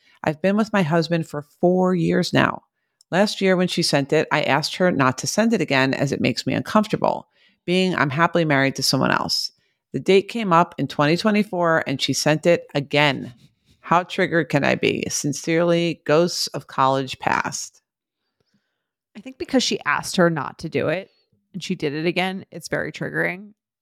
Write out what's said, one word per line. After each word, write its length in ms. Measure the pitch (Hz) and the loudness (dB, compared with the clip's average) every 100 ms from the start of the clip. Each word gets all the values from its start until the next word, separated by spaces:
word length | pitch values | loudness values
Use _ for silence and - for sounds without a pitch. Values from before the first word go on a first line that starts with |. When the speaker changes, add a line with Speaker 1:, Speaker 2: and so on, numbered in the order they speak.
| _ _ | _ _
Speaker 1:
I've 180 | - 147 | -4 0
been 140 | 185 208 | 0 0
with 160 | 214 | 0
my 100 | 202 | 0
husband 440 | 156 170 160 170 156 | 2 0 0 -2 -4
for 140 | 147 | -10
four 520 | - - 175 185 185 | -12 0 2 4 2
years 380 | 180 165 180 170 | 2 2 2 2
now. 300 | 135 - - _ _ _ _ - | 2 2 0 _ _ _ _ -4
Last 300 | 170 208 - | 0 0 0
year 160 | 190 180 | 0 2
when 120 | 180 | 0
she 140 | - | -2
sent 300 | - 143 139 | 0 0 2
it, 160 | 151 - | 0 2
I 120 | 147 | 0
asked 340 | - 139 151 - | 2 0 -2 0
her 140 | 180 | 0
not 260 | - 131 - | 2 0 0
to 80 | - | -4
send 260 | - 226 | 0 0
it 80 | 220 | 0
again 340 | 147 135 135 | 0 2 2
as 180 | - 135 | 0 -2
it 80 | - | 0
makes 260 | 127 120 - | 0 -2 -2
me 80 | |
uncomfortable, 760 | - - 214 208 - 50 - - _ _ _ - | -4 0 0 0 0 0 -2 -8 _ _ _ -2
being 280 | 185 185 - | 2 2 2
I'm 140 | 139 | 0
happily 340 | 143 170 175 | 2 2 2
married 320 | 160 139 135 135 | 2 2 2 0
to 60 | |
someone 280 | - 135 123 | 0 2 2
else. 400 | - - - - _ _ _ _ | 0 0 -4 -6 _ _ _ _
The 80 | 135 | -6
date 280 | 160 196 196 | 4 2 2
came 240 | 233 202 | -6 2
up 220 | 165 175 - | 2 2 -2
in 80 | 139 | -6
twenty 280 | - 147 175 | 0 2 2
twenty-four 680 | 220 208 208 180 170 160 - | 2 0 0 0 2 2 0
and 140 | 135 | -4
she 120 | - | -2
sent 320 | 131 151 156 175 | 0 0 2 2
it 200 | 170 - | 2 0
again. 600 | 147 135 143 147 127 98 - _ _ _ _ | -6 -2 2 2 0 -8 -16 _ _ _ _
How 240 | - 170 | 0 0
triggered 440 | 180 - 180 165 - | 0 -2 0 0 0
can 160 | 143 | 0
I 120 | 135 127 | 0 2
be? 280 | - - - | 0 -2 -4
Sincerely, 880 | - 147 139 - 165 175 170 170 - - | -4 -6 -6 -2 0 2 0 0 -4 0
ghosts 400 | 151 175 - - | 2 2 -2 -6
of 200 | 147 - | -8 -8
college 500 | - 135 135 131 - | 0 2 2 -2 -6
past." 640 | - - - - - _ _ _ _ _ _ _ _ _ _ _ _ _ _ 220 | -2 -2 -2 -8 -12 _ _ _ _ _ _ _ _ _ _ _ _ _ _ -20
Speaker 2:
I 40 | |
think 160 | 262 - | -18 -12
because 260 | 339 262 | 0 2
she 160 | - 208 | 2 -2
asked 320 | 147 143 - - | -2 -2 -2 2
her 140 | 170 | 2
not 280 | 156 - - | 2 -6 -10
to 80 | 165 | -6
do 180 | 135 135 | -2 -2
it 220 | 175 190 _ _ _ _ | -2 -8 _ _ _ _
and 100 | 180 | -14
she 120 | - | -8
did 180 | 175 151 | -6 -4
it 140 | 151 170 | -2 -4
again, 400 | 170 190 190 - | -2 -4 -6 -12
it's 180 | 175 - | -18 -8
very 220 | 147 - | -6 -6
triggering. 640 | - 160 156 170 180 208 _ _ _ | -8 -8 -4 -6 -8 -16 _ _ _